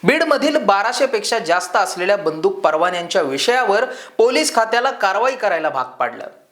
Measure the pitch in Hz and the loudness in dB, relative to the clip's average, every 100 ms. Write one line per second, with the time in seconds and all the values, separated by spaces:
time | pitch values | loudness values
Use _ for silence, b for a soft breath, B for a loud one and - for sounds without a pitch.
0 | 175 294 320 277 277 302 208 196 202 247 | 2 2 2 2 2 0 2 2 2 0
1 | 262 220 202 226 165 175 180 233 185 175 | 0 0 -2 -4 0 0 0 0 0 -2
2 | 180 202 160 156 185 190 165 156 175 180 | 0 0 0 0 -2 0 0 2 0 -2
3 | 170 196 151 135 208 247 240 196 254 254 | -2 -2 0 -2 0 0 2 0 0 -6
4 | B B 226 269 302 233 226 233 262 - | B B 2 4 0 0 2 2 0 0
5 | 196 190 247 262 208 170 156 135 127 - | 0 0 0 0 -2 0 -2 -4 -6 -4
6 | 123 110 - - _ | -6 -6 -16 -18 _